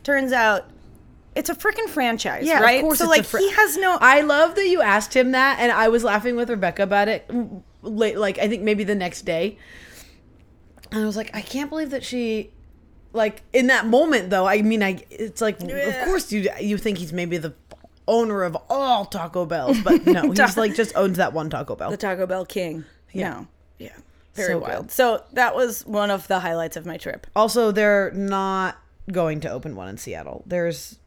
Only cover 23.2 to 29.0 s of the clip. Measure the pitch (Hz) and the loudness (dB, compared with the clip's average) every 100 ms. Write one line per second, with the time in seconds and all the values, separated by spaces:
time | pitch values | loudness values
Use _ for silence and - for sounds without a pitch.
23.2 | 185 135 - _ _ - - - _ _ | -6 -8 -16 _ _ -20 -20 -20 _ _
24.2 | _ - 185 170 - - - - 247 220 | _ -6 -4 -2 -4 -8 -8 -2 -2 -2
25.2 | - - 240 - 247 208 - 208 208 196 | -4 -2 0 0 -2 -4 -6 -4 -2 -2
26.2 | - 185 180 165 165 165 170 165 - - | -2 -4 -2 -4 -6 -8 -12 -12 -10 -12
27.2 | - - 220 220 226 202 208 202 196 196 | -4 2 2 4 2 2 4 4 0 -4
28.2 | 196 196 190 190 185 - _ - | -4 -2 -2 -2 -2 -6 _ -18